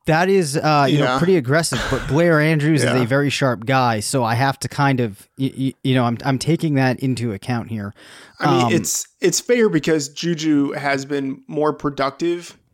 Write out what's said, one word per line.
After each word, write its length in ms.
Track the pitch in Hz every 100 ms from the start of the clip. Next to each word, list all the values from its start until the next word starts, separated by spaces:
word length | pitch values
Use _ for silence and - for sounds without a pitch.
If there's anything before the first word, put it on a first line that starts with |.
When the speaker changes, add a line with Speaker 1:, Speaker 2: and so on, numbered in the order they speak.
| -
Speaker 1:
that 240 | 156 185
is, 260 | 196 156 147
uh, 320 | 151 147 139
you 100 | 147
know, 60 | 127
Speaker 2:
Yeah. 120 | 131
Speaker 1:
pretty 180 | 170 185
aggressive, 480 | 123 156 160 127 -
but 180 | 127 -
Blair 320 | 135 170 156
Andrews 440 | 151 160 147 151
is 20 | 147
Speaker 2:
<laughs> 60 |
Yeah. 100 | 131
Speaker 1:
a 40 | 117
very 240 | 139 143
sharp 360 | - 139 110 113
guy, 340 | 131 123 110
so 240 | - 139
I 120 | 117 117
have 240 | 135 -
to 80 | -
kind 320 | - 139 127
of, 280 | 117 98 - -
y-, 140 | 131 -
y-, 160 | 135 -
you 120 | 135 127
know, 80 |
I'm, 140 | 120 117
I'm 140 | 139 131
taking 380 | - 165 165 139
that 240 | 131 123
into 340 | 135 113 117
account 360 | 95 - 117 -
here. 240 | 110 101 - - - - -
Speaker 2:
I 120 | 147
mean, 140 | 135 120
Speaker 1:
Um, 80 |
Speaker 2:
it's, 340 | 110 - - - _
it's 200 | 185 -
fair 280 | - 240 220
because 400 | 160 165 160 139
Juju 640 | - 170 160 156 147 139
has 320 | 143 139 139 135
been 380 | 143 135 131 -
more 260 | 156 151
productive, 840 | 147 147 139 135 139 170 175 175 - _